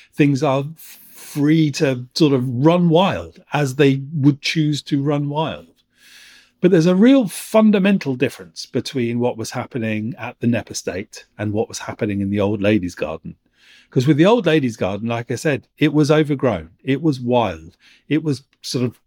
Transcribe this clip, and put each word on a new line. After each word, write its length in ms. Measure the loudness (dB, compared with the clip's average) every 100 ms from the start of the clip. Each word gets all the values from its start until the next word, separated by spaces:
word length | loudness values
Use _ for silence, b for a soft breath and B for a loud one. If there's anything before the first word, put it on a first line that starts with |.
| b
Things 300 | 0 2 2
are 220 | 0 -2 -4 -10
f-, 240 | -20 -20 -20
free 580 | -20 -12 -2 2 4 2
to 340 | 0 -2 -2 -6
sort 200 | 2 2
of 140 | 2 0
run 420 | 0 2 4 4
wild 540 | 4 2 0 -8 -18 _
as 220 | -2 -2 2
they 280 | 4 2 -2
would 280 | 0 2 2
choose 400 | 0 -2 -2 -2
to 180 | -4 -4
run 280 | -2 -2 -4
wild. 380 | -4 -6 -8 -14 _ _ b b b b b b b
But 100 | 2
there's 160 | 4 4
a 100 | 6
real 320 | 6 6 2
fundamental 880 | -4 -2 4 4 4 4 2 0 -2
difference 520 | -2 -4 -16 -18 -8
between 520 | -6 -4 -4 -2 -2
what 180 | -4 -4
was 120 | -8
happening 640 | -10 -8 -6 -4 -4 -6 -10
at 200 | -12 -4
the 60 | -2
Knepp 220 | -2 -4
Estate 560 | -10 -10 -10 -10 -16 -20 -10
and 160 | -6
what 140 | -4 -4
was 120 | -8
happening 420 | -14 -6 -6 -4
in 80 | -4
the 100 | -2
old 220 | -2 0
lady's 320 | 0 0 -2
garden. 420 | -6 -8 -8 -12 -18 _ b b b b
'Cause 160 | -2 2
with 120 | 4
the 100 | 4
old 180 | 4 2
lady's 320 | 2 0 -2
garden, 320 | -4 -4 -4
like 220 | -6 -6
I 40 | -6
said, 320 | -4 -4 -6 -2
it 120 | 0
was 200 | 2 4
overgrown, 580 | 4 2 0 0 -2 -6 _
it 200 | -4 -2
was 180 | 0 -2
wild, 560 | 0 0 0 -4 -14 -20 b b b
it 160 | -2
was 200 | -2 -6 -8 _
sort 240 | -8 -4 -4
of 160 | -6